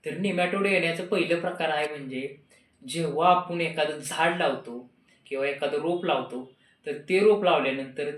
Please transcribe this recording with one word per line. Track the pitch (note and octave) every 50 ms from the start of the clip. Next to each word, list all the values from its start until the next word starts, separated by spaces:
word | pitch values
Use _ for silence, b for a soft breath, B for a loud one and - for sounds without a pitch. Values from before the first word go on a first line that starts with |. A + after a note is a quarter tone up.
| _
तर | D#3 D3
निमॅटोड | E3 F#3+ G3+ F3+ F3 F3 F3+ - G3 G3
येण्याचं | G3+ F#3+ F3+ - E3+ E3 - F3+
पहिलं | - G#3+ F3+ E3 D3+ E3+ E3+
प्रकार | E3+ F3+ F3 - E3 D#3
आहे | D3+ D3+ D3+ D3
म्हणजे | D3+ C#3+ C#3 C3 C3 B2+ C3+ C3+ - - _ b b b b b b b - -
जेव्हा | - E3 E3 D3 C3+ D3 E3 F#3
आपण | F3+ F3+ F3 E3+ E3+ E3+
एखादं | E3 D#3+ - D#3+ D3+ D3+ D3 -
झाड | B2+ - - - D#3+ E3+ F3
लावतो | F3+ - C#3 C3 - - B2 A#2+ B2 B2+ - _ _ b b b b b
किंवा | - C#3 C3+ C#3 C#3+
एखादं | C#3+ - D3 C#3 D3 D3
रोप | D3+ E3+ F3 F3 F3+
लावतो, | F#3 D3+ C3 B2 - B2 B2+ B2+ - b b b b b b _
तर | D3+
ते | D3 D3 D3 - F#3 F#3+
रोप | G3+ G#3+ G#3 - F3+
लावल्यानंतर | F3+ E3 D3 C3+ C3+ C3 C3+ C3+ C3 - D3 C#3+ D3 D3